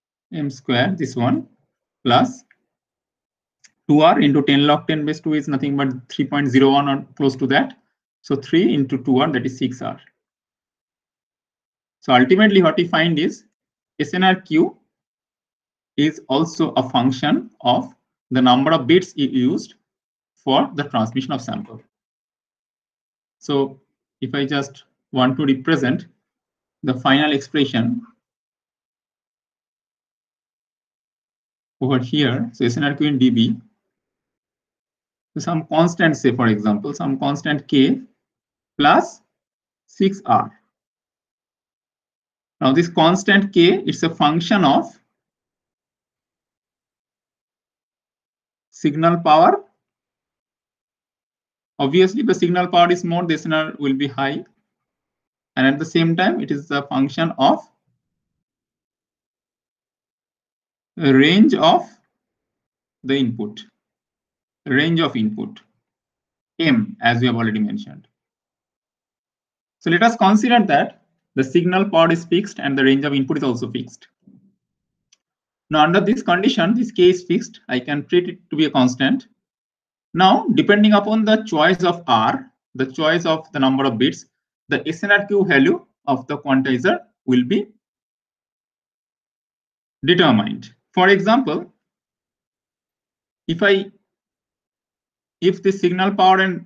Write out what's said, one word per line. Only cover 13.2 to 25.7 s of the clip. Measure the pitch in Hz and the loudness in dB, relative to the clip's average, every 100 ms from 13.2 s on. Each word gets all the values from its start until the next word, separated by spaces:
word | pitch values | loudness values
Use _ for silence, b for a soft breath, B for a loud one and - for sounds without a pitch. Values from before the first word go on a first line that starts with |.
| 175 - _ _ _ _ _ - | -4 -8 _ _ _ _ _ -10
S | 147 | -6
N | 185 | 0
R | 190 | 0
Q | 185 - 156 370 - _ _ _ _ _ _ _ _ _ _ _ - | 0 -2 0 0 -4 _ _ _ _ _ _ _ _ _ _ _ -4
is | 151 151 - | -2 -4 -4
also | 135 165 - 156 | -2 -2 -2 -4
a | 135 123 | -2 -2
function | 127 131 123 147 349 - - | 0 -2 -2 -2 -2 -4 -6
of | 123 - - _ _ _ - | -2 -2 -4 _ _ _ -6
the | 127 | 0
number | 127 127 139 | 4 4 2
of | 160 123 | 0 2
bits | 180 180 - | 2 2 -4
you | 135 | -4
used | 131 127 190 - _ _ _ _ _ _ | 0 -2 -2 -8 _ _ _ _ _ _
for | _ 135 139 143 | _ 0 0 0
the | 143 | -4
transmission | 143 117 110 131 - | -6 -4 -4 -4 -6
of | 131 | -8
sample. | - 107 104 113 _ _ _ _ _ _ _ _ _ _ _ _ _ _ _ _ | -8 -12 -12 -18 _ _ _ _ _ _ _ _ _ _ _ _ _ _ _ _
So | - 143 135 135 _ _ _ _ | -4 -2 -2 -6 _ _ _ _
if | 123 | -8
I | 139 | -4
just | 135 143 135 - _ _ _ | -4 -4 -6 -12 _ _ _
want | 135 127 135 | 0 0 2
to | 139 | 0
represent | 135 - | 0 0